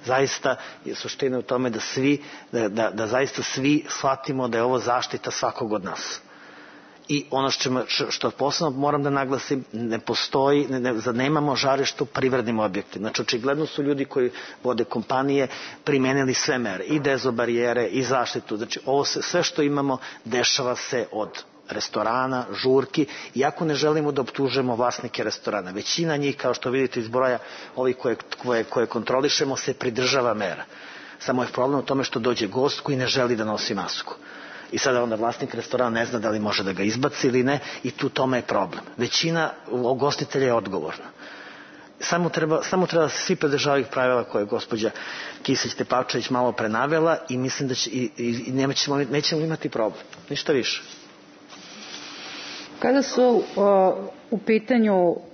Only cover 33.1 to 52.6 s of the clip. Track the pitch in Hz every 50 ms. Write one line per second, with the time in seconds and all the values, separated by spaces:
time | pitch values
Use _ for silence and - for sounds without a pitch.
33.1 | 107 139 123 120 123 107 110 110 107 101 - - 110 98 90 - - - - -
34.1 | - - - - - - - - - - - - - - - 139 127 123 120 117
35.1 | 110 107 113 117 117 - 143 131 - 117 113 - - 120 127 117 113 117 117 110
36.1 | 120 117 104 110 107 110 107 104 98 - 101 95 95 87 98 107 110 123 135 147
37.1 | - - - 135 120 127 123 131 143 151 - - - - - 127 - - 143 131
38.1 | - - 135 131 127 120 113 - - 104 95 - - - - - - - 123 117
39.1 | - - - 165 165 165 160 143 - - - - 110 123 123 117 131 120 131 143
40.1 | - - 151 - - 143 135 127 120 117 95 98 98 90 76 - - - - -
41.1 | - - - - - - - - - - - - - - - - - - - -
42.1 | 175 170 175 160 - 170 156 156 160 147 - - - 185 180 160 - 170 160 139
43.1 | - - - - 185 - - 147 139 139 120 147 143 139 123 - - 135 127 127
44.1 | 127 120 110 - - 113 104 104 120 110 - - 123 110 107 107 - - - -
45.1 | - - - - - - - - 135 123 - 117 - - 123 - 131 123 127 -
46.1 | - 127 113 - 127 123 123 123 107 - 117 107 107 113 127 143 160 160 160 165
47.1 | 160 - - - 127 127 127 131 - - 143 131 123 - - - - 127 123 110
48.1 | - - 120 120 117 120 123 - 127 135 135 139 135 - - 151 143 143 143 120
49.1 | 139 147 147 - 180 156 156 160 160 151 - 147 - - 110 104 - - - -
50.1 | - - - - 143 135 - - 156 127 107 - - - - - - - - -
51.1 | - - - - - - - - - - - - - - - - - - - -
52.1 | - - - - - - - - - -